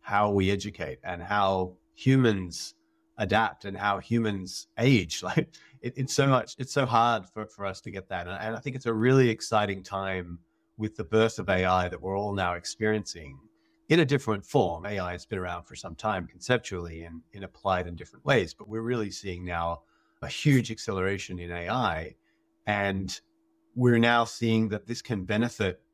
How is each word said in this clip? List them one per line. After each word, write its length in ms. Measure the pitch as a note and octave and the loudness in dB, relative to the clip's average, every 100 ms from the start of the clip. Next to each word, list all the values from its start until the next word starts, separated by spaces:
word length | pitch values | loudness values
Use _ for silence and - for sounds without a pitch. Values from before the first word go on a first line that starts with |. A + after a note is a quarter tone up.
how 300 | - G2+ G#2 | 0 2 4
we 220 | G2+ F#2+ | 4 4
educate 480 | G2 G2 F#2 D#2+ - | 2 -2 -8 -8 -8
and 180 | - F2 | -10 -10
how 540 | F2+ G#2 G2 F#2+ F#2 - _ _ | -2 2 2 2 -2 -6 _ _
humans 800 | - C3+ A#2+ G2+ F2+ E2 - - _ _ _ - | 4 6 4 2 -4 -8 -12 -16 _ _ _ -8
adapt 480 | G2+ G#2 A2 - | 0 2 0 -4
and 120 | G2+ G2 | -10 -4
how 220 | G2+ G2 | -2 -2
humans 680 | - A#2 A2 G2+ F#2 - - - | 0 0 0 -4 -8 -12 -14 -2
age. 440 | B2 B2+ E2 - | 4 4 2 -6
<laughs> 20 | |
Like, 320 | F2+ D#3+ - - - - | -2 -2 -2 -8 -20 -12
it, 140 | B2 B2+ | -12 -6
it's 180 | C3+ | -4
so 140 | - C#3 | 2 4
much, 260 | C3 - - | 4 0 -10
it's 160 | C3+ | -6
so 140 | - C3 | -2 2
hard 400 | A#2 A#2 A2+ F#2+ | 4 4 2 -4
for, 200 | - G#2+ | -12 -12
for 200 | - G2+ | -8 -8
us 140 | F#2 | -8
to 100 | - | -10
get 180 | F#2+ F#2 | -12 -8
that. 180 | F#2 F2 | -8 -6
And, 120 | G2 | -6
and 140 | A2 | -6
I 60 | A2+ | -6
think 160 | C#3+ B2+ | -8 -6
it's 100 | B2 | -2
a 80 | |
really 340 | A2+ A#2+ C3+ B2+ | 2 6 8 6
exciting 540 | G#2+ - A2 G#2 G2 | 4 0 0 0 -2
time 560 | F#2 G2 G2 F#2+ F2 F2 _ _ _ - | -6 -6 -4 -4 -6 -12 _ _ _ -6
with 180 | G#2+ | -6
the 80 | - | -6
birth 380 | D#2 A2 A2 - | 0 4 4 2
of 80 | G2 | 0
A 160 | F#2 | 2
I 240 | F#2 F#2 F2+ | 4 4 2
that 120 | F2 | -4
we're 160 | F#2+ G2 | -4 -2
all 160 | G#2 | -2
now 220 | G2+ F2+ | 0 -2
experiencing 840 | F2 - - A2 G#2+ G2 E2+ D2 C2+ _ _ _ _ _ | -2 -8 -2 0 0 -2 -12 -14 -18 _ _ _ _ _
in 100 | E3 | 4
a 60 | |
different 420 | D3 C#3 - G#2 - | 6 2 0 -2 0
form. 400 | C#3+ F#2+ E2+ F#2 | 2 2 0 -6
A 140 | G2+ | -4
I 100 | F2+ | -4
has 160 | F2 - | -6 -6
been 140 | G2+ | -6
around 240 | F2+ F2 | -6 -8
for 100 | - | -12
some 220 | - F#2 E2 | -14 -14 -6
time 320 | A2 G2 F2 | -2 -2 -6
conceptually 720 | - - B2 - F#2 E2+ E2 | -14 -2 -2 0 -8 -8 -12
and 180 | E2 E2 _ | -14 -16 _
in 100 | G2+ | -16
applied 460 | F#2 - G2 F#2 F2 | -16 -6 0 0 -2
in 80 | E2+ | -10
different 280 | F2 - | -16 -12
ways, 300 | C#3+ C3+ F2+ | 0 2 2
but 140 | - G#2 | -6 -10
we're 140 | A2 | -6
really 280 | A2+ B2 G#2 | -4 -2 -4
seeing 340 | F#2 G2+ F2 | -6 -8 -8
now 380 | F2+ E2+ E2+ E2+ _ _ _ _ | -6 -4 -2 -4 _ _ _ _
a 60 | - | -10
huge 420 | - D3+ C3+ A#2 | -2 4 4 2
acceleration 720 | A2+ - G2 F#2 G2 - F2+ | -8 -6 -2 -2 -2 -6 -10
in 100 | F2 | -8
A 180 | F2 E2+ | -8 -4
I. 460 | A#2+ A2 D#2+ D#2+ - _ _ _ _ | -2 0 -2 -8 -16 _ _ _ _
And 560 | - G2+ G2+ F#2+ F#2 - _ _ _ _ _ | -2 0 2 0 -4 -8 _ _ _ _ _
we're 240 | - B2 A#2 | 2 6 6
now 240 | A#2 A#2+ | 6 4
seeing 460 | A2+ - A#2 A2+ A2 | 2 0 2 2 2
that 180 | G#2 - | -2 -6
this 160 | A#2 | -12
can 220 | - A2 | -4 -4
benefit 580 | F2+ G#2+ A#2 - G2 F2+ _ | 0 0 0 0 -2 -2 _